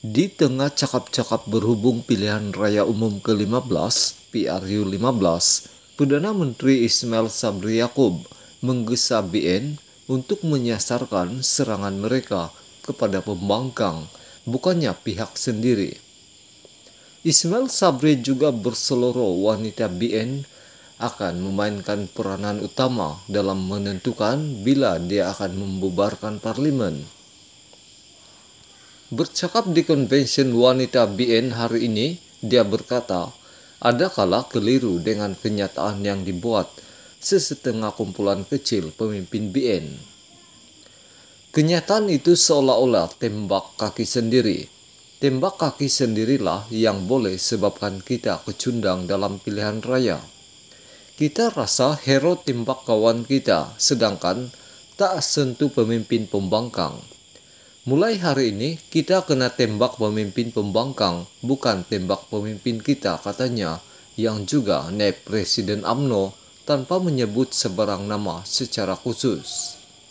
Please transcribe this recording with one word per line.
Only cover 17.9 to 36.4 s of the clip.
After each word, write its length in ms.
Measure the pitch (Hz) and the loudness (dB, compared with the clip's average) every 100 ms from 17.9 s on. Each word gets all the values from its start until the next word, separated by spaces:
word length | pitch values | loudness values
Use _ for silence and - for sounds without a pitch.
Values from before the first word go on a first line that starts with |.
| 131 151 139 | 4 2 2
juga 320 | 120 131 147 | 2 2 2
berseloroh 960 | 120 104 113 - 127 123 120 113 90 101 | 2 -4 -4 -2 0 0 2 0 2 2
wanita 400 | 107 110 - 110 | 0 -4 -4 -4
B 240 | 90 117 107 | -2 -2 0
N 240 | 117 135 139 - - - - - | -2 -6 -10 -18 -20 -20 -20 -8
akan 400 | 113 - 95 87 | -8 -4 -4 -2
memainkan 720 | 95 98 104 104 95 104 98 | -4 -2 -2 -4 -4 -6 -6
peranan 480 | - 104 95 104 104 101 | -6 -6 -4 -4 -4 -6
utama 560 | - 131 123 80 78 - | -2 0 0 -4 -6 -4
dalam 320 | 101 95 95 | -2 0 -2
menentukan 800 | 92 101 101 95 120 113 107 139 151 120 107 | -4 -4 -4 -4 -6 -2 -2 0 -4 -4 0
bila 320 | 139 127 85 | 2 2 0
dia 320 | 87 101 92 | 0 0 0
akan 240 | 98 98 | -2 -6
membubarkan 880 | 92 98 95 95 90 101 101 107 107 | -4 -6 -2 -2 0 0 0 -8 -6
parlimen. 800 | 113 110 151 139 101 73 76 - - - - - - - - - - - - - - - - - - - - | -6 -2 0 0 -2 -4 -10 -18 -20 -20 -20 -20 -20 -20 -20 -20 -20 -20 -20 -20 -20 -20 -20 -20 -20 -20 -10
Bercakap 560 | 117 - - 175 226 196 | -4 -2 -2 -2 0 2
di 80 | 165 | 2
konvensi 640 | - 151 120 139 127 - 135 | 4 2 4 4 4 2 2
wanita 560 | 117 123 127 123 127 110 | 6 6 6 2 4 2
B 240 | 98 123 | 2 2
N 160 | 113 127 | 4 2
hari 400 | 113 117 113 117 | -2 -2 0 0
ini, 240 | 107 131 175 - - | 0 -2 -4 -14 -10
dia 240 | 110 120 | 2 4
berkata, 720 | 104 107 - 123 - 92 85 - - - - - | 4 0 -2 -4 -2 -4 -4 -10 -20 -20 -20 -2
"Ada 240 | 120 120 185 | 0 2 0
kala 400 | - 95 101 135 | 2 2 2 0
keliru 560 | 120 104 131 123 87 | -2 2 2 2 0
dengan 320 | 82 104 104 | 0 -2 -2
kenyataan 720 | 92 113 104 98 - 95 101 101 | -4 -4 -2 -2 -2 -4 -2 -2
yang 160 | 98 | -2
dibuat 480 | 95 90 | -4 -4